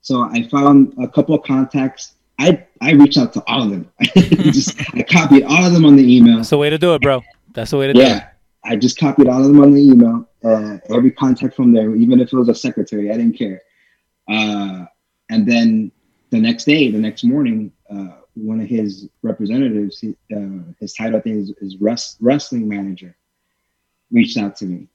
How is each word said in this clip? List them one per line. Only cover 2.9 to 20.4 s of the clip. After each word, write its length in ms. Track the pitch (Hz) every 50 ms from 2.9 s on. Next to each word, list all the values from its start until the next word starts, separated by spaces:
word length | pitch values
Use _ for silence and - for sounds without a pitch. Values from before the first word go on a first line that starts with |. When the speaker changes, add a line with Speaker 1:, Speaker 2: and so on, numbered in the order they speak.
| 156
Speaker 1:
reached 240 | 143 143 139 -
out 140 | 147 123 113 -
to 100 | 113 -
all 160 | - 117 131 120
of 60 | 104
them. 200 | 98 92 82 _ _ _
<laughs> 160 | 123 - - 196 180 - 170 - 185 151
Just, 240 | - 139 - - - - 143 - -
I 100 | 123 -
copied 400 | - - 175 170 139 143 139 123
all 220 | 135 147 175 180
of 60 | 180 175
them 120 | 170 160
on 100 | 147 143
the 80 | 139 131 123 123
email. 180 | 123 117 117 117
Speaker 2:
That's 120 | 113 113 -
the 80 | 156
way 120 | 143 147 151
to 80 | 156
do 160 | 156 170 175 165
it, 60 | 143
bro. 220 | 123 143 135 127 117 _ _ _ _ _ _
That's 180 | 120 113 113
the 60 | -
way 100 | 139 135
to 60 | 135 139
do 60 | 123
Speaker 1:
Yeah. 160 | 262 262 -
Speaker 2:
it. 60 | 101 - - _ _ _ _ _ _ _
Speaker 1:
I 120 | 110 117
just 240 | 104 120 120 - -
copied 280 | 151 143 131 - 139 127
all 100 | 123 131
of 60 | 135
them 140 | 139 143 143
on 120 | 143 143 143
the 80 | 143
email. 460 | 143 139 131 120 117 113 117 117 117 _ _ _ -
Uh, 340 | 113 110 110 107 107 104 95 _ -
every 200 | 110 120 123 135
contact 440 | 135 - 139 131 127 - 139 127 -
from 160 | - 131 120
there, 240 | 117 113 107 107 110
even 240 | 110 117 117 127 123
if 140 | 127 - -
it 20 |
was 140 | 131 120 117
a 40 | 113
secretary, 560 | - - 127 - - 101 - 110 104 101 104
I 60 | 110
didn't 200 | 117 117 117 113
care. 240 | - 117 101 92 92 _ _ _ _ _ _ _ _ _ _ _ _ _
Uh, 580 | - 107 110 107 107 104 101 101 95 92 92 87 - _ _ _ _ _ _ _ -
and 180 | 113 113 104
then 440 | 117 117 117 117 113 110 110 110 92 _ _ _ _ _ _ _ _
the 100 | - 113
next 260 | 110 117 117 - -
day, 260 | 147 147 160 143 120
the 60 | 107 107
next 240 | 110 110 107 - -
morning, 480 | 120 131 147 143 120 110 110 107 101 _ _ _ _
uh, 200 | 104 98 98 92 87 _ _ _ _
one 240 | 113 107 110 110 113
of 80 | 107
his 420 | 95 120 113 107 101 95 95 98 92 _ _ -
representatives, 760 | 113 - - 110 98 113 131 139 123 107 104 101 98 - -
he, 140 | - 107 - _ _ _ 110
uh, 260 | 104